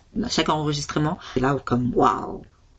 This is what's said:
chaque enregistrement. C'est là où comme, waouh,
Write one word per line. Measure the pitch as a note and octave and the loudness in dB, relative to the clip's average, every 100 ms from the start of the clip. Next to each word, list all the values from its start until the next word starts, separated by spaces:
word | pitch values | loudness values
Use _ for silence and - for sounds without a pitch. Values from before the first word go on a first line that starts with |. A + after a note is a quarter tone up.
| _ - C3 | _ -6 -2
chaque | - E3 | 0 0
enregistrement. | D#3 D3+ D3 - D#3 D3+ F3+ - | 0 0 -2 -2 0 0 -2 -4
C'est | B2+ | 0
là | C3 C3+ | 2 0
où | |
comme, | - B2 B2 - | 0 0 2 4
waouh, | B2+ - - - - _ _ | 4 2 -4 -10 -14 _ _